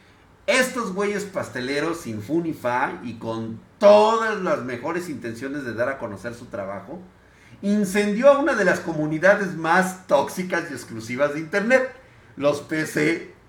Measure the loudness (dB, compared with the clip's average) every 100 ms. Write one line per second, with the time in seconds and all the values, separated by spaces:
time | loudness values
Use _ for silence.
0 | _ _ -20 _ 0 2 2 -2 -6 -2
1 | -2 -2 -4 -6 -6 -6 -4 -2 -2 -4
2 | -6 -8 -2 -2 -2 -4 -2 0 -2 -4
3 | -10 -8 -8 -6 -8 -10 -16 4 8 8
4 | 6 2 0 -2 -2 -2 -4 -8 -6 -6
5 | -6 -8 -10 -8 -8 -8 -8 -4 -4 -4
6 | -8 -8 -10 -12 -12 -10 -8 -10 -12 -16
7 | -16 -20 -20 _ -20 -6 0 0 2 2
8 | 0 6 6 6 4 2 2 2 -2 -4
9 | -2 4 4 4 0 -4 2 2 2 -4
10 | 0 2 2 -4 -2 -4 -4 -10 -10 -10
11 | -8 0 0 0 -4 -2 4 4 2 -6
12 | -20 -20 -20 0 0 0 -2 -4 -2 0
13 | 0 0 -6 -20